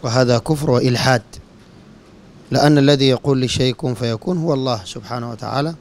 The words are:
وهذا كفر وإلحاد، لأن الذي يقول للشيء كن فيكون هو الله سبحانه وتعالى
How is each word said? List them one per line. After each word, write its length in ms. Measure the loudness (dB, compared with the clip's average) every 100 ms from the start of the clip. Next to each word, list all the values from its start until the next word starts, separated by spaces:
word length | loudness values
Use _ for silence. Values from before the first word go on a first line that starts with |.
وهذا 340 | 0 0 2 2
كفر 340 | 0 -2 0
وإلحاد، 500 | 2 2 0 2 0 -2 -20 -20 -20 -20 -20 -20 -20 -20 -20 -20 -20 -4
لأن 260 | 2 4 4
الذي 300 | 4 4 4
يقول 340 | 2 0 0
للشيء 320 | 0 0 -2
كن 200 | -2 -6
فيكون 440 | -4 -4 -4 -4 -4
هو 160 | -2
الله 280 | -2 -2 -4 -6
سبحانه 460 | -16 -10 -10 -10
وتعالى 440 | -10 -6 -4 -4 -8